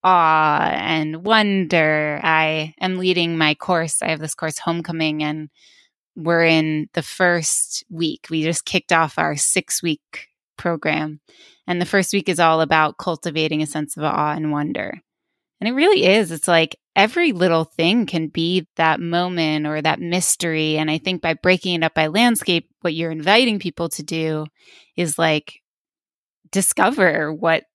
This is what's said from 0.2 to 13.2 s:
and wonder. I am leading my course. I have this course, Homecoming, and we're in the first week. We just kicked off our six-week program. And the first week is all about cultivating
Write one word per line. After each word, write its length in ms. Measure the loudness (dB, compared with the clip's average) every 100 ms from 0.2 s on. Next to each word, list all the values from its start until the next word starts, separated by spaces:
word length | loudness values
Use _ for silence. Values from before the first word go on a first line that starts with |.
| 4 4 4 2 0
and 560 | -2 -2 -2 -2 -6 0
wonder. 920 | 2 4 0 2 2 2 2 -2 -2
I 520 | 0 2 2 -2 -6 _
am 180 | -4 -2
leading 380 | 0 2 0 2
my 180 | 0 0
course. 480 | -2 -2 0 -4
I 60 | -4
have 100 | -4
this 160 | -6 -6
course, 240 | -8 -6
Homecoming, 640 | -4 -4 -4 -4 -2 -2
and 260 | -4 -6 -10 _ _ _ _ _ _ -8
we're 300 | 0 2 4
in 440 | 4 2 -2 -2
the 80 | -6
first 840 | -6 0 2 2 0 -2 -4 -8 -10
week. 380 | -6 -6 -6 -6
We 140 | -2
just 220 | -2 -4 -4
kicked 260 | -4 2
off 240 | 2 2 0
our 180 | -2 -2
six-week 920 | 0 -2 -2 -4 -2 -4 _ -18 -18 _ _ -6
program. 640 | -4 -2 -2 -2 -4 -10 _ _ -20 _ -6
And 160 | -4
the 40 | 0
first 260 | 0 0
week 160 | -2 -2
is 100 | 2
all 220 | 4 4
about 360 | 4 4 2 -2
cultivating 640 | -6 -4